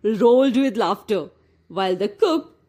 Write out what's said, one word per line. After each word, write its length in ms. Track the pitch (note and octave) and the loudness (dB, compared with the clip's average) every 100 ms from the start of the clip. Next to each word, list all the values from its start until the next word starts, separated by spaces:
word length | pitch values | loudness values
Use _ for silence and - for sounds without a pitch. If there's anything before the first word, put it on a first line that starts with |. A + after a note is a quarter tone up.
rolled 540 | G#3 A3 A#3 B3 C4+ B3 | -2 2 4 4 4 2
with 200 | C4+ G#3 | -2 -2
laughter, 540 | F3+ E4+ - G3 C#3+ _ _ _ _ | -4 -4 -4 -6 -6 _ _ _ _
while 280 | E3+ F#3+ F3+ | -6 -4 -2
the 120 | G#3 | -4
cook 480 | - G4+ D#4+ - _ | -2 -2 -2 -6 _